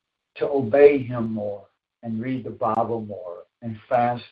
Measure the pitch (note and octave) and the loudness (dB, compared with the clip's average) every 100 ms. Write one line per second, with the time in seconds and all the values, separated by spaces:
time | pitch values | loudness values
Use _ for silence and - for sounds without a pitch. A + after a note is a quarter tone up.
0 | _ _ _ - D3 C#3 A2+ C#3 C#3+ C#3+ | _ _ _ -6 -2 -2 2 8 8 8
1 | A#2+ B2 A2+ G#2+ G#2 G2+ - _ _ _ | 0 -4 -4 -4 -6 -8 -14 _ _ _
2 | A#2 A2 B2+ B2+ G#2+ G#2+ A2+ A2 A2+ A#2 | -10 -6 -6 -6 -8 -4 -2 0 -2 -4
3 | G#2+ F#2+ F2+ F2+ - _ A#2+ G#2+ - B2+ | -8 -12 -12 -16 -18 _ -12 -12 -2 0
4 | A#2+ A#2+ - | 2 -2 -8